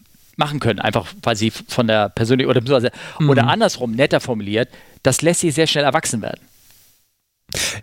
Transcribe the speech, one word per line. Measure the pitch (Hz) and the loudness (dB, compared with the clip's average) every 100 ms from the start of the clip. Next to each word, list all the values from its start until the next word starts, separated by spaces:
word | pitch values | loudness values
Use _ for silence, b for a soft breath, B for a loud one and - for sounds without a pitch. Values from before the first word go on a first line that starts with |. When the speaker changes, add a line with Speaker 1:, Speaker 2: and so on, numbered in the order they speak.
| _ _ _ - | _ _ _ -4
Speaker 1:
machen | 147 147 | -4 -2
können, | 117 101 | -2 0
einfach | 110 110 92 - | 0 -2 -4 -6
weil | 120 107 | -4 0
sie | 110 | -2
von | - - - 113 | -4 -6 -2 2
der | 107 101 | 2 2
persönlich-, | - 113 127 131 | 0 0 2 2
oder | 123 | 0
beziehungsweise, | 117 135 117 - B B | 2 2 0 -4 B B
Speaker 2:
Mhm. | 147 | 2
Speaker 1:
oder | 135 123 | 4 4
andersrum, | 185 202 - 120 | 2 0 0 -4
netter | 113 147 151 | 0 2 2
formuliert, | - 113 101 107 127 B B B | -2 -6 -2 -2 -2 B B B
das | 131 127 | -2 0
lässt | 160 175 | 2 2
sie | 170 | 0
sehr | 139 160 | 0 0
schnell | 151 143 | 2 2
erwachsen | 156 - 113 | 0 -2 -6
werden. | - - _ _ _ _ _ _ _ _ _ _ - - B B | -6 -10 _ _ _ _ _ _ _ _ _ _ -10 -6 B B